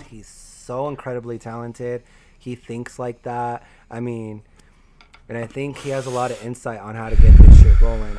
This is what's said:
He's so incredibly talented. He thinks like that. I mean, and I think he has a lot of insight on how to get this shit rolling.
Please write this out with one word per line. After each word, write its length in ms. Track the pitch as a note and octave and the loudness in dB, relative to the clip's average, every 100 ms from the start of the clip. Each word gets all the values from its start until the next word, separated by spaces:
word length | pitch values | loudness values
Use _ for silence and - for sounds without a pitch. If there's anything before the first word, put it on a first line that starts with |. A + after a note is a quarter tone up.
| - | -20
He's 180 | A2+ G2+ | -20 -20
so 600 | _ - _ - B2+ D3 | _ -20 _ -16 -12 -12
incredibly 500 | C3+ C3 B2 A#2 A2+ | -14 -14 -14 -14 -16
talented. 640 | A#2 A#2 A#2+ - B2 A#2+ _ _ _ _ | -16 -16 -16 -16 -14 -14 _ _ _ _
He 160 | B2 B2 | -20 -20
thinks 420 | _ A#2 A#2+ - | _ -18 -18 -16
like 240 | B2 A#2+ | -16 -14
that. 400 | C3 A#2+ A#2+ A#2 _ _ _ | -14 -12 -12 -12 _ _ _
I 80 | A#2 | -14
mean, 420 | B2 A2+ A2 G#2+ _ _ _ _ _ _ _ _ _ | -14 -12 -16 -20 _ _ _ _ _ _ _ _ _
and 100 | A2+ | -16
I 80 | A2+ | -14
think 320 | C3+ C#3+ C3 | -12 -14 -14
he 120 | C#3 | -12
has 160 | C3+ B2+ | -12 -10
a 40 | |
lot 220 | B2 B2 | -10 -10
of 120 | A2+ | -10
insight 360 | A2+ B2 B2+ G#2+ | -16 -16 -16 -16
on 160 | G#2 A2 | -16 -16
how 140 | A2+ | -4
to 60 | G#2+ | 4
get 220 | A#2 - | 6 8
this 240 | A#2 A2 | 10 10
shit 180 | - - | 8 6
rolling. 360 | A2+ A2 G#2 | 2 0 -10